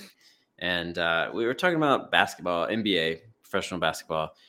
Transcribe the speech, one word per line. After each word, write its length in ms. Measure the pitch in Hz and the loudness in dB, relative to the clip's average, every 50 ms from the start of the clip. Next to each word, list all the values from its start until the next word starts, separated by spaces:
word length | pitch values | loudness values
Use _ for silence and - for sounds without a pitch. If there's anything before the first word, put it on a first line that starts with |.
| - - - _ _ _ _ _ _ _ _ - | -16 -20 -20 _ _ _ _ _ _ _ _ -6
and, 380 | 87 90 90 87 85 87 85 87 | -4 -2 -2 -2 -2 -4 -4 -2
uh, 320 | 85 85 82 82 76 - - | 0 0 2 0 0 -2 -2
we 100 | 101 117 | -2 -2
were 100 | 117 131 | -2 -2
talking 220 | - 185 180 170 | 0 0 0 2
about 340 | 160 156 143 127 - - - | 2 4 4 2 2 2 2
basketball, 560 | - 87 101 98 - - 82 90 87 85 82 | 4 4 4 4 0 -6 -4 -2 0 0 0
N 160 | - 104 113 101 | 0 0 0 0
B 160 | 104 92 82 | 2 2 2
A, 220 | 80 80 82 - - - - _ _ | 2 0 -2 -4 -8 -20 -20 _ _
professional 360 | - - 95 92 - 92 85 | -6 -4 -4 -4 -4 -4 0
basketball, 560 | 82 80 78 - - - 82 78 78 78 - _ - | 0 0 0 -2 -6 -4 -4 -4 -4 -4 -8 _ -20